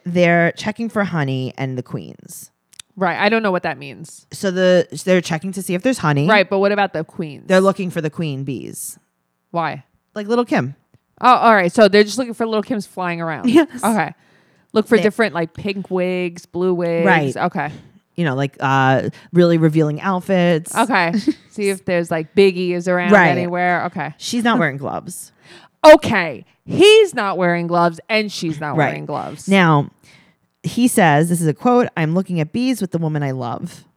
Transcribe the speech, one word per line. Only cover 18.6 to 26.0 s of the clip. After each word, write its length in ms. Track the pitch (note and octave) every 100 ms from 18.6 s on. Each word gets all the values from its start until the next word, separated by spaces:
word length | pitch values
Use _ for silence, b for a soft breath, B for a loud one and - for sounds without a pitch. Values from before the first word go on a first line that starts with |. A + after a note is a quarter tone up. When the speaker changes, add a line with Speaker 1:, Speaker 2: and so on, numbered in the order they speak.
| C3+ C3+ C3 C3 - B B
Speaker 1:
really 280 | E3+ F3 E3+
revealing 420 | D#3+ D#3 D3+ D3+
outfits. 720 | G3 F#3 F#3 F#3 F3 D#3+ E3+
Speaker 2:
Okay. 380 | G#3+ A3+ A3+ E3+ G3+ -
Speaker 1:
<laughs> 180 | - _
Speaker 2:
See 180 | - G3
if 160 | F#3
there's, 260 | - F3 E3+
like, 240 | D#3+ D#3+
Biggie 360 | G#3 G3 F3+ F3+
is 180 | F3 F3
around 240 | F3+ F3+
Speaker 1:
Right. 160 | G3+ F3+
Speaker 2:
anywhere. 560 | - F3 F3 F3+ F3
Okay. 300 | F3 F3+ C#3+ -
Speaker 1:
She's 260 | - A#3+
not 140 | A#3 A3+
wearing 200 | D3+ C3+
gloves. 520 | A#2+ E2+ F3 - - _
<laughs> 60 | B B B -
Speaker 2:
Okay. 600 | D#4 D4+